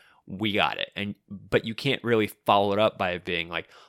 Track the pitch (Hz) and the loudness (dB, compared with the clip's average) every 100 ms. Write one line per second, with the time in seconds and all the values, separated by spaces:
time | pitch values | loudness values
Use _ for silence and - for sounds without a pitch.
0 | _ _ - 92 107 98 76 50 50 - | _ _ -14 -4 -2 2 0 0 -6 -6
1 | 101 - - 101 101 117 113 110 139 - | -8 -10 -16 -18 -2 0 0 -4 -4 -2
2 | 117 113 104 - - 101 101 101 107 - | 0 2 2 -2 2 4 4 2 2 2
3 | 92 87 95 87 85 85 - - | -4 -4 -4 -4 -4 -8 -10 -16